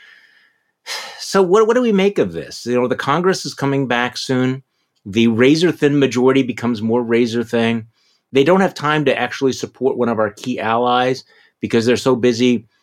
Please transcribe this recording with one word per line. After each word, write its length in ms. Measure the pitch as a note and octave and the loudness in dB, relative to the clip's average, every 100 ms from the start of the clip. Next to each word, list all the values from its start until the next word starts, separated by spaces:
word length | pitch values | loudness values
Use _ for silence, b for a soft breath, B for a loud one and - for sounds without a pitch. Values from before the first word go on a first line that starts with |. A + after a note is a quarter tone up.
| b b b b b b b _ - B B B | b b b b b b b _ -14 B B B
So 240 | - F#3+ | -2 2
what, 240 | F#3 G3+ A3 | 4 4 4
what 60 | |
do 60 | A#3 | 2
we 120 | A#3+ | 2
make 260 | G3+ G3 G3+ | 2 2 0
of 140 | G#2 | -2
this? 340 | E2 - - A#2+ | -4 -12 -12 -4
You 80 | |
know, 140 | B2 B2 | -2 0
the 80 | B2 | -2
Congress 500 | - D3+ F3+ F3+ C#3+ | -2 0 0 -2 -6
is 80 | |
coming 320 | - C#3 C#3 C3 | -6 -2 -2 -2
back 300 | A#2+ B2 - | -2 -2 -6
soon. 480 | - B2+ B2+ C3 - _ _ _ G#2 | -4 -2 -2 -4 -10 _ _ _ -6
The 220 | G2 A#2 | 0 2
razor-thin 720 | A2 B2+ D#3 F3 D#3 D3 C#3+ | 4 4 4 2 2 0 2
majority 420 | C3+ A#2+ B2+ C3+ | 0 2 2 2
becomes 400 | B2+ G#2+ A#2+ A2+ | 0 -4 -4 -4
more 220 | A2 A#2 | -2 -2
razor-thin. 840 | A#2 A#2 A#2+ A#2 A2+ A#2 A2+ A#2 A2 _ _ _ _ | 0 0 0 -2 -2 -2 0 -2 -6 _ _ _ _
They 100 | C3 | 2
don't 200 | D3 F#3+ | 4 4
have 120 | F#3 | 2
time 300 | - D3 D#3 | -2 -2 0
to 120 | C#3 A#2 | 0 0
actually 360 | B2 - C3+ | -2 -2 -2
support 440 | B2 - - B2+ A#2 | -2 -8 -4 -4 -2
one 120 | A#2 | -2
of 100 | A2 | -2
our 120 | G#2+ | -2
key 280 | - - B2 | -4 -8 -6
allies 640 | - A#2 B2 B2 B2+ C3 - b b b | -2 -2 0 0 0 -4 -8 b b b
because 260 | G#2+ A#2 A2+ | -2 0 2
they're 100 | A#2 | 2
so 200 | C3+ B2+ | 2 2
busy. 500 | A#2+ A#2 B2 A#2 - _ | 2 2 2 0 -4 _